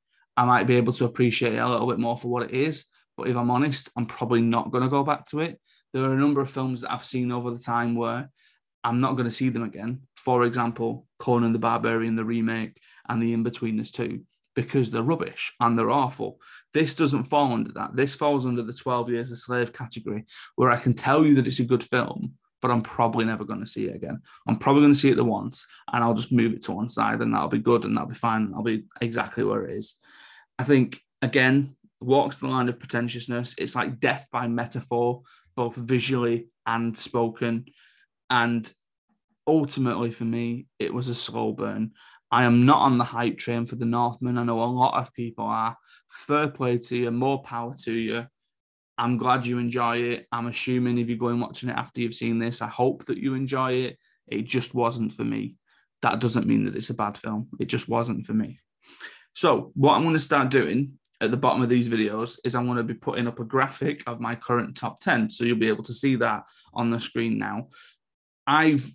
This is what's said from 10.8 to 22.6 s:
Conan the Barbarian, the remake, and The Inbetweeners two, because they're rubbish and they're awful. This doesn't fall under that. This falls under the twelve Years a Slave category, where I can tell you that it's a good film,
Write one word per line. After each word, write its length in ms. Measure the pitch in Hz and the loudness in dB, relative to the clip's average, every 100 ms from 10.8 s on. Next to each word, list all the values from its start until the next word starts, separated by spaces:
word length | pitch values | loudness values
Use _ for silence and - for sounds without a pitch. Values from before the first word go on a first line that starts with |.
| 117 120 - - | -4 -6 -12 -6
Conan 340 | - 120 117 | 0 2 2
the 60 | 113 | 2
Barbarian, 580 | 117 117 113 113 113 113 | 0 0 0 0 0 -2
the 80 | |
remake, 560 | 110 117 113 113 110 - _ - - | 0 0 0 -2 -6 -12 _ -16 -6
and 160 | 117 | -2
The 120 | 117 117 | 0 0
Inbetweeners 560 | 117 - 113 107 - | -2 -2 -4 -4 -4
two, 320 | - 113 - - _ _ | -6 -6 -8 -12 _ _
because 360 | - 131 139 110 | -6 0 0 0
they're 120 | 113 | 0
rubbish 500 | 123 165 - - - - | 0 -2 -4 -8 -8 0
and 180 | 120 113 | 2 2
they're 120 | 113 | 2
awful. 500 | 139 131 131 110 - - - _ | 2 0 -4 -10 -10 -20 -20 _
This 220 | 151 151 | 0 0
doesn't 300 | - 151 135 | 2 2 2
fall 280 | 120 147 135 | 0 2 2
under 200 | 113 110 | 0 -4
that. 240 | - - 127 | -6 -4 -2
This 180 | 139 | -2
falls 320 | - 147 143 127 | 0 0 2 0
under 160 | 120 | -2
the 100 | 113 | -6
twelve 380 | 123 131 123 117 | -6 -2 -2 -2
Years 220 | 117 123 | -4 -4
a 40 | 120 | -10
Slave 360 | - 123 117 | -4 -2 -2
category, 520 | - 123 117 - 104 - - - | -6 -12 -10 -8 -8 -10 -18 -8
where 160 | - 123 | 2 4
I 80 | 120 | 4
can 160 | 127 | 2
tell 320 | 120 131 151 151 | 2 4 6 8
you 80 | |
that 120 | 135 120 | 6 4
it's 120 | 131 | 0
a 60 | |
good 200 | 120 131 | 2 2
film, 500 | - 127 - - - - _ _ | 2 -2 -2 -6 -10 -12 _ _